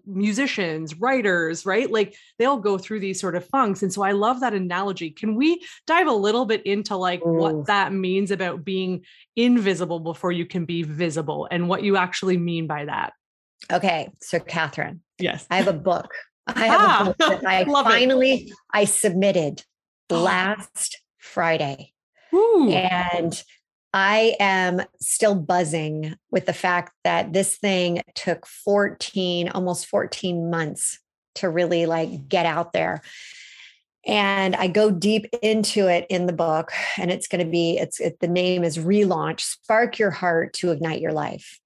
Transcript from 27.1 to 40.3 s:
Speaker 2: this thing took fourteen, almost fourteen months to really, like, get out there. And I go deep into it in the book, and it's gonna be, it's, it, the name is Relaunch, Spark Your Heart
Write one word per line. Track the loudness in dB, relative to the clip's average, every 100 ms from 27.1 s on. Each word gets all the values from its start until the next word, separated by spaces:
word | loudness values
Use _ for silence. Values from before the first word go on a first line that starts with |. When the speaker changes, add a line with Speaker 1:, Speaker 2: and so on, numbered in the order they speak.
| 0 0
Speaker 2:
this | 0 0 0
thing | 0 2 0 -2 -6
took | -8 -4 -4 -6
fourteen, | -8 0 2 2 -2 -8 -4 -2 -2 -2
almost | -2 -4 -4 -4
fourteen | -4 -4 -6 -4 -2 -2
months | -2 -4 -4 -8 -8 _ _ _ -6
to | -2
really, | 0 0 2 0
like, | 0 -4 -6 -4
get | 0 0
out | -2 -2
there. | -2 -2 -4 -10 -20 -20 -20 -20 -20 -20 _ _ _ -2
And | 0 2 2 0 0
I | 0
go | 2 2
deep | 2 2 0 -2 -2
into | 0 0 0 2 2
it | 2 0
in | -2 -2
the |
book, | 0 0 0 -2 -6 -6 -4
and | -2
it's | -2 -2
gonna | -2 0
be, | 0 2 0
it's, | -2 -4
it, | -4 -2
the | -2
name | 2 2 2
is | 0 -2
Relaunch, | 2 4 4 2 -2 -4
Spark | -6 -6 0 2 2 2
Your | 0
Heart | 0 0